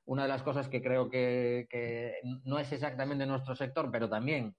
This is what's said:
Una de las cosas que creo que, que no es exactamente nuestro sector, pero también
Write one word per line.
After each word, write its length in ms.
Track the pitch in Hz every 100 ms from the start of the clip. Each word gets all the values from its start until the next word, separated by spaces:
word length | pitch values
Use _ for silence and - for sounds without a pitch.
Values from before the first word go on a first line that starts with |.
| -
Una 180 | 135
de 60 | 135
las 140 | 131
cosas 260 | 135 139 131
que 140 | 127
creo 260 | 127 127 127
que, 560 | 127 123 123 120 123 117
que 420 | 120 117 117 120 - 123 127
no 160 | 131 143
es 120 | 139
exactamente 540 | 143 143 131 135 143 135
nuestro 300 | 135 131 127
sector, 340 | 131 147 143
pero 160 | 113 113
también 480 | 107 127 151 113